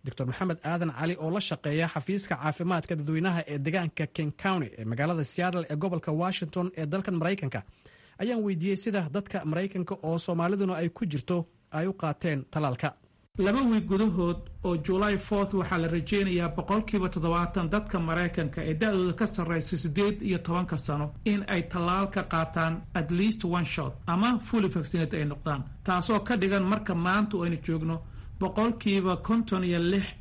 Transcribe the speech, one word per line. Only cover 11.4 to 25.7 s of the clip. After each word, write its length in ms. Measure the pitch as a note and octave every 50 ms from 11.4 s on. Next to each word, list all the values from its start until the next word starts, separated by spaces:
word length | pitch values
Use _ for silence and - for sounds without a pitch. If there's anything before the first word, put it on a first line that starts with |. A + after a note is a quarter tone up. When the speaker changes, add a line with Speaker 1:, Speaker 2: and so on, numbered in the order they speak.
| E3 - _ _ _ _
Speaker 1:
ay 160 | - D#3 E3+
u 60 | F#3+ F#3+
qaateen 520 | G3 - D#3 C#3+ - - E3+ D3 C#3 B2+ _
tallaalka. 380 | - D#3+ D3+ C3+ B2 - - C#3+ - _ - _ _ _ _ _ _
Speaker 2:
Laba 260 | - F#3 G3 G#3+ C4+ C4+
wiig 220 | A#3 A3+ G#3+ E3+
gudahood 520 | E3 G3 G3 A3 G#3+ E3+ F3+ F3 E3+ E3+ - - - - - -
oo 120 | F#3 F3
July 400 | E3 C#3+ F#3+ F#3 F#3+ G#3 G#3 G3+
fourth 360 | G3 G3 - G#3 G3+ G3+ G3 G3+
waxaa 240 | F#3+ F3 - F#3+
la 100 | E3+ D#3+
rajeynayaa 600 | E3 E3 E3+ - - G#3 G3+ G3 F#3+ F3+ F3 E3+ D#3+
boqolkiiba 580 | D3 E3+ D#3 - G3 A3 A3 - G#3+ G3+ F#3 F3+
toddobaatan 600 | - F3 D3+ E3+ E3+ E3+ F3 E3+ - F#3+ E3+ D#3
dadka 280 | F#3+ G#3+ G#3+ - - F3+
Maraykanka 600 | E3 D#3+ D#3+ F3 F3 E3+ E3+ - D#3 D3 - - -
ee 100 | D#3+ D#3
da'dooda 400 | D#3 A3 A3 G3+ F#3 F3+ F3+ E3+
ka 120 | - A3+
sarreysa 500 | G3+ - - E3+ D#3+ E3+ D#3+ D#3 - F#3
siddeed 440 | D3 - D#3+ D3 G3 G3+ G#3 G#3 G#3
iyo 160 | - G3+ F3+
tobanka 400 | E3+ F3 E3+ E3+ F3+ F3+ - E3+
sano 280 | D#3 - - D3 D3 D3 D3+ - - -
in 140 | A3 G#3 G3+ G3
ay 140 | - G3+ F3 E3+
tallaalka 580 | - - F3 E3+ F3 F3+ F#3+ G3 G3 - G3 F3
qaataan 500 | - E3+ D#3+ E3 D#3+ - E3+ D#3+ E3 E3 - - - -
at 140 | E3+ D#3 D3+
least 340 | F3 F3 G3+ A3 A3 - -
one 200 | F#3 G3+ F3 E3+
shot 280 | - - - C#3 C3 C3 - -
ama 220 | - E3+ F#3 G#3+ B3 B3 A3
fully 280 | - - - A3+ G3
vaccinated 520 | F#3 - F3 C#3+ - - E3+ E3 C#3 - D#3+
ay 60 | D3
noqdaan, 360 | D3 C#3+ - - D#3+ D3 C3 - -